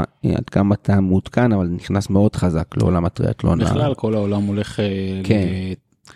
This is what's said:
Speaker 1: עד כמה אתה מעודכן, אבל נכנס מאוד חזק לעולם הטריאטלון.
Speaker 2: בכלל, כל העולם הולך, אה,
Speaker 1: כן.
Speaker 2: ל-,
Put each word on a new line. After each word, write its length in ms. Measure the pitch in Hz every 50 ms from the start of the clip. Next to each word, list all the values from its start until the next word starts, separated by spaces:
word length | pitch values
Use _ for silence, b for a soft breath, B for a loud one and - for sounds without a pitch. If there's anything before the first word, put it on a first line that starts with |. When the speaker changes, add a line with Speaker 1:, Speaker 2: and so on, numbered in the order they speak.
| - - _ _ - - 87
Speaker 1:
עד 140 | - - -
כמה 260 | - - 98 101 101
אתה 260 | - - - 101 98
מעודכן, 500 | 95 92 92 95 - - - 120 123 123
אבל 160 | 110 98 92 85
נכנס 420 | 87 87 - - 95 101 95 -
מאוד 260 | 98 95 101 107 -
חזק 420 | - - 90 82 80 85 - - -
לעולם 280 | 110 - 92 85 85
הטריאטלון. 540 | - - - - - 107 - - - - -
Speaker 2:
בכלל, 340 | - - 147 135 123 123 131
כל 220 | - - 110 110
העולם 280 | 107 101 101 104 101 101
הולך, 360 | 101 101 104 104 - - -
אה, 420 | 107 101 98 95 95 95 95 95 92
Speaker 1:
כן. 240 | 92 113 104 95 87
Speaker 2:
ל-, 400 | 92 95 92 95 92 - _ _ _ _ _ B B